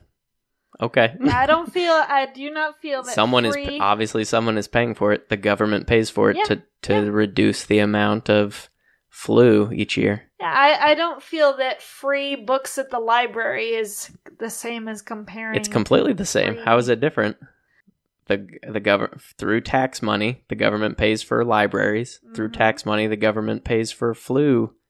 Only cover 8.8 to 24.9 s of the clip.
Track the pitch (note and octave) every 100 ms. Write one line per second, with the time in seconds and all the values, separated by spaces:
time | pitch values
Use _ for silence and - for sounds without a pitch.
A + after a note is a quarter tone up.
8.8 | _ _ _ - - A2+ A#2+ G#2 G#2 -
9.8 | G#2 - A2 G#2 - - E3+ B3 C#4+ C#4
10.8 | D4+ D4+ E4+ C4+ - D#4+ D4 C4 C4 A3+
11.8 | - - C#4 C#4 C#4 C#4 G#3+ C4+ C4+ -
12.8 | C4 A#3+ A3+ A#3+ A#3+ A3+ A3+ - A3+ A3+
13.8 | G#3 - - - - - A3+ A3 A#3+ A#3
14.8 | A3 G#3+ - G#3+ G3+ G#3+ A3 A3 G#3 A#2
15.8 | G#2 - D4 G3 G3+ - G2 G#2+ A2+ A#2+
16.8 | B2 A2+ D3 - G#2+ - - _ _ _
17.8 | _ _ _ _ - G2+ G2 - - G#2+
18.8 | G#2 G2+ G#2+ - - - - C3 - C3+
19.8 | C3 - G#2+ G#2 G#2+ B2+ _ G#2+ G#2+ G#2
20.8 | G#2+ - G#2+ A2 - A#2 A#2+ G#2+ G#2 G2+
21.8 | G#2 G#2+ B2 - _ A2+ A2 - A2+ G#2+
22.8 | G#2+ G#2+ G#2+ G#2+ G#2+ G#2+ G#2+ A2 - A2+
23.8 | A2 - A#2 A2+ - C#3+ D3 A#2+ A2+ -
24.8 | _